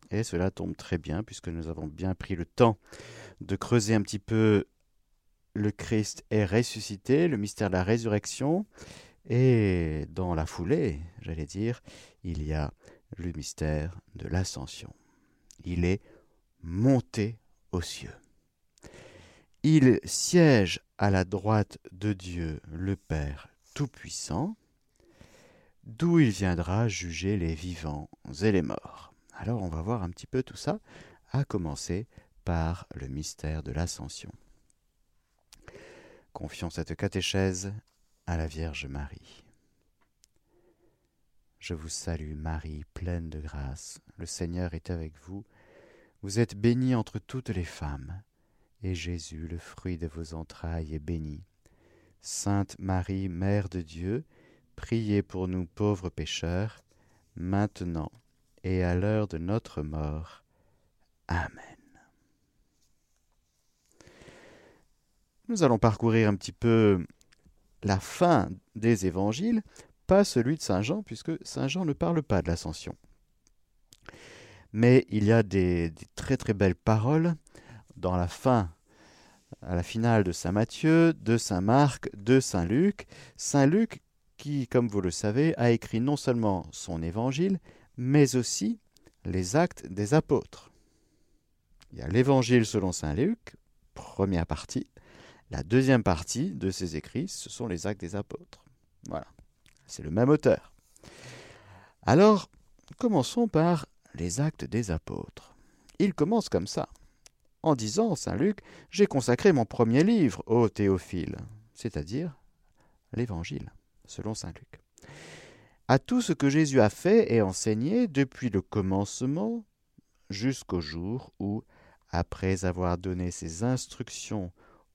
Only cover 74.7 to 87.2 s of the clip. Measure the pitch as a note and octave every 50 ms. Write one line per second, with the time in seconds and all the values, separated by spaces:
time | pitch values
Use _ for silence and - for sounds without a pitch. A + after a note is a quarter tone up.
74.7 | - G#2 A#2 A#2+ B2+ C3+ - - G2+ G#2+ G#2 G#2 A2+ A#2 A2 G2 F2+ G2 F2+ F2+
75.7 | F2+ E2+ E2+ E2 D#2+ - - - _ - - - C3+ B2 - - A2 G2 G2+ F#2+
76.7 | F2 - _ - A2 A2 G#2+ B2+ D3+ D#3+ D#3+ F3 E3 D3+ - _ - - - -
77.7 | A#2+ A2 - _ - - F2+ F2+ F2+ F2+ F2 F2 - - - C3 B2+ A#2 G2 E2
78.7 | - _ _ _ _ _ - - _ _ _ _ _ _ _ _ - - - -
79.7 | F2+ F2 F2 - - A2+ A2+ A#2 A#2 A2 G2+ F2+ E2+ - - F2 F#2+ G#2 A2+ -
80.7 | - - - D#3 D#3+ E3 E3 E3 D#3+ - - - A#2 A#2 - - G2 F2+ F#2 G#2
81.7 | A#2 C3+ D3 C#3 B2+ - - - - G#2 G2 A2 B2+ C3+ B2+ - - F#2+ E2+ F2
82.7 | G#2 C3+ F3 G3+ G3 - - - - - - - - - - - - C#3+ C#3 C#3
83.7 | D#3+ G#3 A3+ - - - - _ _ _ _ _ _ - - D3 D3 C#3+ B2+ -
84.7 | - B2+ A#2+ A#2 G#2 G2+ F2+ F2+ E2 - - G#2 G#2 C3 D3+ E3 - - A#2+ A#2+
85.7 | A#2 A2+ - - - A2+ A#2+ C#3 D3 C#3 - - B2+ A#2+ A2+ G#2 G2 F2+ D#2+ E2+
86.7 | - - - - F2 D#2+ D#2+ E2+ F2+ G#2+